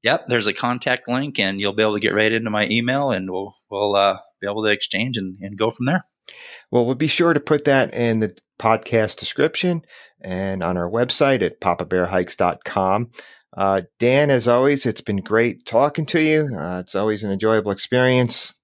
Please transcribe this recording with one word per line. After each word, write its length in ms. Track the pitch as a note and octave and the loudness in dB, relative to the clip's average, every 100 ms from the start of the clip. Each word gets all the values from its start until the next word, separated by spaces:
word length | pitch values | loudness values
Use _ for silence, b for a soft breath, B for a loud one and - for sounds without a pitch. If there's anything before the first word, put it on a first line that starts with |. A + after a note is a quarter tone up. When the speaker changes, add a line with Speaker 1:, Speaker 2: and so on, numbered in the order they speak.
Speaker 1:
Yep, 240 | A2+ D3+ - | 0 -2 0
there's 180 | A#2+ G#2 | 0 0
a 60 | |
contact 560 | F#2+ B2 B2 - B2+ - | -2 -4 -4 -2 -4 -2
link, 300 | B2 D3 C3 | -4 -4 -2
and 220 | G2 G2 | -2 -2
you'll 120 | G2+ | -4
be 100 | G#2 | 0
able 120 | G#2+ | 0
to 60 | G#2 | 2
get 120 | G#2 | 0
right 180 | G2+ A2 | 2 2
into 180 | A2+ A2+ | 0 -2
my 160 | G#2+ G#2 | -2 0
email, 420 | A2 A#2+ C3+ C#3 | 0 0 -2 -2
and 200 | G2 F#2+ | -2 -4
we'll, 240 | F#2 G2 _ _ | -8 -8 _ _
we'll, 240 | G2+ G#2 G2+ | -4 0 2
uh, 220 | G2 F#2+ - _ | 2 0 -10 _
be 80 | G2+ | -8
able 160 | G#2 | -2
to 60 | A2 | -2
exchange 460 | G#2 - G2 B2 A2 | -2 -2 -4 -4 -4
and, 220 | F#2+ F#2+ | -8 -10
and 160 | G2 G#2 | -14 -2
go 140 | A2 | -2
from 160 | - B2+ | 0 -2
there. 180 | F3 - _ - B B B B | -2 -4 _ -20 B B B B
Speaker 2:
Well, 120 | A#2+ | 0
we'll 120 | A#2+ B2+ | 2 0
be 100 | D#3 | -2
sure 260 | - E3+ | 2 2
to 60 | E3 | 2
put 240 | - D3+ | 2 0
that 300 | D3 C3+ B2+ | 4 2 2
in 240 | - A#2+ A2 | 0 0 0
the 180 | A2 - _ _ | -2 -6 _ _
podcast 560 | A2+ A2 - A2+ G#2+ - | 0 0 2 0 0 -4
description 640 | - - D3+ - F3+ E3+ B B B B | -10 -2 -2 0 -2 -2 B B B B
and 420 | - F#2 G2 F#2+ | -8 -4 -4 -4
on 120 | F2 F2+ | -2 -2
our 140 | F2 | -2
website 520 | A2+ B2 - C#3 C3 | 0 -2 2 2 2
at 180 | F2+ - | 0 0
papa 240 | - F2 | 0 0
bear 220 | E2+ F2+ F2 | -2 -2 0
hikes 280 | F#2 F2+ - | 0 -2 0
dot 280 | F2+ F2 | 0 0
com. 460 | - - F#2+ G2+ A#2+ B B B B - | -6 -2 2 0 -2 B B B B -2
Uh, 260 | G2 G2 F2 _ | 0 0 -2 _
Dan, 300 | A#2 C3 D3 | 2 4 4
as 180 | C3 A#2 | 2 4
always, 360 | A#2+ C3+ C#3 C3 | 4 4 2 -2
it's 140 | - | -4
been 180 | - G2+ | -4 -4
great 460 | - A2 A#2 - | 0 2 2 -2
talking 420 | - A2+ C#3+ D#3 D3+ | 0 2 2 0 -2
to 140 | E3+ | 0
you. 280 | D#3 D#3 D3 G2+ | 2 2 0 -4
Uh, 220 | E2 F#2 | -6 -6
it's 140 | F2+ F#2+ | -6 -2
always 260 | A2 G#2+ | -2 -2
an 80 | G#2 | -4
enjoyable 400 | G2 A2 A2 G#2 | -2 2 2 0
experience. 840 | G2 - B2+ B2+ B2+ A#2+ - - - | -4 0 2 4 4 2 -2 -8 -12